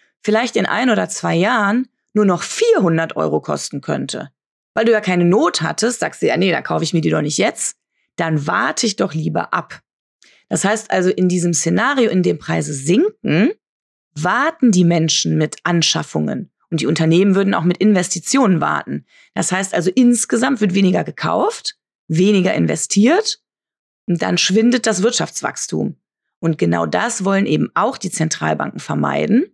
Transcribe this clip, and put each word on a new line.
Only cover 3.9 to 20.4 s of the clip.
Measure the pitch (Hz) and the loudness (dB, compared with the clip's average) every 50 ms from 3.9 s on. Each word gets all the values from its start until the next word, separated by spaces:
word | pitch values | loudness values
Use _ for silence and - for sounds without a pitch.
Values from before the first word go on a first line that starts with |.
| 147 143 139 139 - - - 139 _ _ _ _ _ _ _ _ - | -4 -4 -4 -6 -8 -10 -12 -14 _ _ _ _ _ _ _ _ -4
Weil | - 226 | 0 2
du | 226 | 2
ja | 233 214 | 2 2
keine | 208 190 185 175 175 | 2 0 2 2 4
Not | 175 180 220 302 262 - - | 4 4 4 4 2 0 -2
hattest, | 160 170 170 - - 240 247 - | -4 -4 -4 -2 -2 -2 -2 -2
sagst | - 156 - - | -4 -6 -4 -2
du, | - - | -2 0
„Ja, | - 151 | 0 2
nee, | 180 190 | 0 0
dann | 165 139 - | 0 -2 -2
kaufe | - 165 160 160 | -4 -4 -4 -2
ich | 147 - | -2 -2
mir | 165 | 0
die | 156 170 | 0 0
doch | 156 160 | 0 -2
nicht | 151 147 147 - | -2 -2 -2 -2
jetzt. | 190 233 - - - - - _ _ _ _ _ _ _ _ | -2 -2 -2 -4 -8 -10 -10 _ _ _ _ _ _ _ _
Dann | - 170 165 160 151 143 156 | -6 -2 -2 -2 -2 -2 -2
warte | 175 190 226 269 311 - - | -2 -2 -2 -2 -2 -2 -2
ich | 220 196 | -2 -2
doch | - 196 196 - | -2 -4 -4 -4
lieber | 160 151 160 156 170 165 - - | -4 -4 -4 -4 -4 -4 -4 -4
ab.“ | 175 - - - - _ _ _ _ _ _ _ _ _ _ _ _ _ - | -6 -6 -6 -12 -20 _ _ _ _ _ _ _ _ _ _ _ _ _ -6
Das | - 165 - | -4 -2 0
heißt | 190 220 220 214 - | 0 -2 -2 -2 -2
also, | - 190 180 180 | -2 0 0 0
in | - - 185 180 | 0 2 2 2
diesem | 175 180 170 175 170 | 2 2 0 0 0
Szenario, | 160 - 170 175 185 220 262 285 269 247 220 | 0 0 0 0 0 0 0 2 2 2 2
in | - 185 175 | 2 2 2
dem | 180 170 151 | 2 0 -2
Preise | - - 165 165 151 147 147 | -4 -4 -2 -2 -2 -4 -6
sinken, | 139 135 139 175 226 339 427 427 _ - - 143 165 208 302 427 - _ _ _ _ _ _ _ _ _ _ - | -6 0 2 2 4 2 2 0 _ -4 0 2 2 2 2 0 -4 _ _ _ _ _ _ _ _ _ _ -8
warten | 147 151 180 196 240 277 320 320 - - 240 | -4 -2 0 0 0 0 -2 0 2 2 4
die | 196 180 180 | 6 6 4
Menschen | 170 170 170 160 160 - - - 165 160 156 | 4 4 2 2 0 0 -2 -2 0 0 0
mit | 156 151 - - - | 0 -2 -4 -6 -4
Anschaffungen. | - 175 170 160 - - 160 151 - - 156 151 147 - - - - _ _ _ - | -2 0 0 0 0 -2 -4 -4 -4 -4 -4 -4 -4 -4 -6 -10 -12 _ _ _ -6
Und | - 156 | -4 -2
die | 113 117 | 0 0
Unternehmen | 165 - 165 160 160 175 196 208 190 | 0 2 2 4 4 4 4 4 4
würden | 190 196 190 196 | 2 2 0 0
auch | - 151 | 0 0
mit | 175 175 - | 0 0 2
Investitionen | - 208 208 185 175 - - 175 - - - 277 269 202 185 160 | 2 4 4 2 2 -2 -4 -8 -6 -2 0 2 2 4 2 2
warten. | 147 151 156 147 - - 139 147 139 _ _ _ _ _ - | 0 -2 -2 -4 -4 -6 -8 -10 -10 _ _ _ _ _ -6
Das | - 190 - | -6 -4 -2
heißt | 180 185 196 190 - | -2 -4 -4 -2 -2
also, | 180 165 185 - | -2 -2 0 2
insgesamt | - 254 240 240 233 - - - 233 | 4 4 4 4 2 0 -2 -2 0